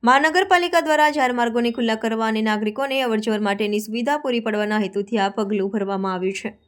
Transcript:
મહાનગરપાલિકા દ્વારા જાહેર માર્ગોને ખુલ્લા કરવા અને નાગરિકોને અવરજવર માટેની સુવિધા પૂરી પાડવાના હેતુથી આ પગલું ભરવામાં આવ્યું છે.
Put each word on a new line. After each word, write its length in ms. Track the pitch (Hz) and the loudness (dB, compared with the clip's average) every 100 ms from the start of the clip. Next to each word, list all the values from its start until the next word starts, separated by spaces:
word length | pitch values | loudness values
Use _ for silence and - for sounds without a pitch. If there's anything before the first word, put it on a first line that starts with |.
મહાનગરપાલિકા 800 | 233 269 311 320 381 359 349 349 302 | 4 4 4 2 4 2 4 2 2
દ્વારા 240 | 302 302 | 4 4
જાહેર 220 | 294 254 | 4 0
માર્ગોને 420 | 247 233 226 240 233 | 0 0 0 -2 0
ખુલ્લા 240 | 233 220 226 | -2 0 -2
કરવા 280 | 220 226 | -2 -2
અને 140 | 220 220 | 0 0
નાગરિકોને 500 | 214 214 214 269 269 | 0 -2 -2 -2 0
અવરજવર 420 | 254 220 220 214 208 | 0 0 0 0 0
માટેની 380 | 202 214 208 214 | 0 0 -2 -4
સુવિધા 380 | 220 240 294 | -4 0 -2
પૂરી 240 | 285 240 226 | 0 -2 -2
પાડવાના 400 | 214 208 214 196 | -2 0 0 -2
હેતુથી 400 | 196 202 233 196 | -4 -2 0 0
આ 80 | 196 | 0
પગલું 400 | 202 208 190 208 | -2 -2 -2 -2
ભરવામાં 380 | 196 196 190 185 | -4 -2 -2 -2
આવ્યું 240 | 185 190 | -4 -4
છે. 180 | 214 208 | -10 -14